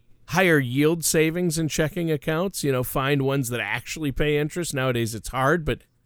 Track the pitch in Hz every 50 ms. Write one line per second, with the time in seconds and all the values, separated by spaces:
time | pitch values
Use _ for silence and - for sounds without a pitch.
0 | _ - - _ - - 151 180 190 175 160 147 131 120 123 139 147 151 170 170
1 | 151 - - 160 156 160 156 180 180 175 151 165 165 151 - - 160 147 - 180
2 | 170 165 156 139 - - 156 160 180 196 - - - 143 131 127 123 - - 147
3 | 131 139 147 139 135 135 135 143 131 117 123 117 104 101 110 120 - - - 165
4 | 156 143 131 - 151 151 147 147 151 151 - 175 170 - - 135 131 131 123 120
5 | 117 107 117 107 - - - 131 131 139 165 175 151 147 117 - - _ _ _
6 | _